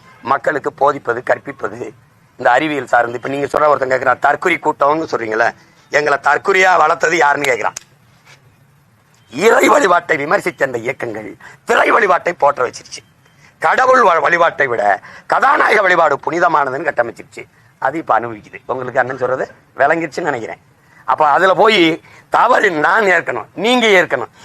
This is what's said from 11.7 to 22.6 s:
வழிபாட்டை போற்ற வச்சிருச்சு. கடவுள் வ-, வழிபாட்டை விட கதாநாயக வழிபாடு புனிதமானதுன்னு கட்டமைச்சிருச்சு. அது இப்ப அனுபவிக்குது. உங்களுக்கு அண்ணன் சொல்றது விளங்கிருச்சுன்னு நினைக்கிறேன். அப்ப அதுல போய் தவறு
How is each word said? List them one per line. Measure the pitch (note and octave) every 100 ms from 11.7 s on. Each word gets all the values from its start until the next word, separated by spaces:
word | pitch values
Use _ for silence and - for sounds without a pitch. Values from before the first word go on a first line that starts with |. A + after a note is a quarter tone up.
| A#3+ D#4+
வழிபாட்டை | A#3+ G3+ E3+ F3
போற்ற | F3 C#3+ C#3 A#2
வச்சிருச்சு. | - - - - _ _ _ - -
கடவுள் | D#3 G#3 B3+ B3+
வ-, | G3 E3
வழிபாட்டை | C#3+ E3+ E3 - C#3
விட | A#2 G#2 F#2 - - -
கதாநாயக | E3 B3 D4+ - G#3+
வழிபாடு | F#3+ F3 D#3 C3+ -
புனிதமானதுன்னு | E3+ F3 D#3 C#3 C3 D3
கட்டமைச்சிருச்சு. | - A#2+ - - - - _ _ -
அது | C3+ D#3+
இப்ப | - A2
அனுபவிக்குது. | A#2 G#2+ - F#2+ -
உங்களுக்கு | B2+ B2+ C3
அண்ணன் | B2 C3
சொல்றது | B2 C3 - - _ -
விளங்கிருச்சுன்னு | C#3 E3 E3 F#3
நினைக்கிறேன். | E3+ B2+ G2+ - _ _ _ _ -
அப்ப | - D3+
அதுல | D3+ F#3
போய் | E3+ G#3+ G#3+ E3 E3 - - _
தவறு | - G#3+ C4